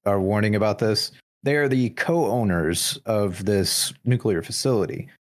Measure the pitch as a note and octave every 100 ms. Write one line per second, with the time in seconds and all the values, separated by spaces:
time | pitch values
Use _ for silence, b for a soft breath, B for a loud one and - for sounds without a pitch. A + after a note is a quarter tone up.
0 | G2+ G2 F#2+ G#2 G#2 G#2 G#2+ G2+ A2 G#2
1 | - B _ _ C#3 D3 C#3 C3 A#2+ -
2 | - E3+ A#2+ A#2+ G#2+ F2 D#2+ E2+ - -
3 | - G#2+ G2+ F#2 F#2+ G2+ F2+ - - -
4 | A#2+ B2 A2 E2+ - - C3+ A2+ F2+ -
5 | - -